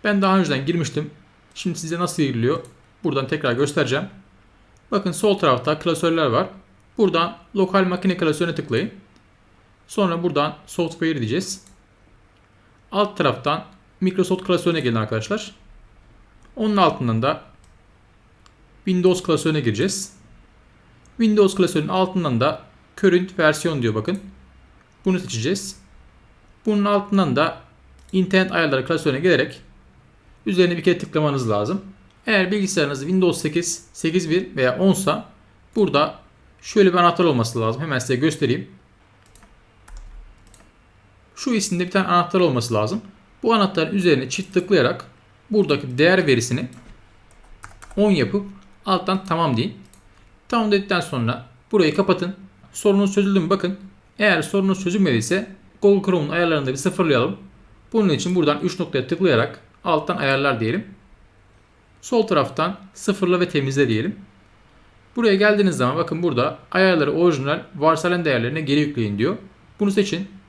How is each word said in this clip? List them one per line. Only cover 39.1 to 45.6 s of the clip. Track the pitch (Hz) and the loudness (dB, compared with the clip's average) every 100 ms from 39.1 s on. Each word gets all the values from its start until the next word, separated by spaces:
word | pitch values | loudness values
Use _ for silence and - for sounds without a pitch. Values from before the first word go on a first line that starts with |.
| _ _ - - _ _ _ - - - - - - - - - _ _ _ _ _ _ - | _ _ -20 -20 _ _ _ -20 -20 -18 -20 -20 -20 -20 -20 -20 _ _ _ _ _ _ -8
Şu | 269 | -2
isimde | 226 190 175 180 | -2 -2 -4 0
bir | |
tane | 196 180 | -2 2
anahtar | 175 175 190 | 0 2 2
olması | 170 127 110 | 2 0 0
lazım. | 110 107 214 - - _ _ | 0 0 -4 -8 -20 _ _
Bu | - | 0
anahtarın | 226 196 170 160 | 2 2 0 -2
üzerine | 202 175 135 131 | 0 2 2 0
çift | - 185 | -8 -2
tıklayarak | 185 180 185 123 - - - _ _ _ | -4 2 2 2 -2 -12 -20 _ _ _
buradaki | 208 | 0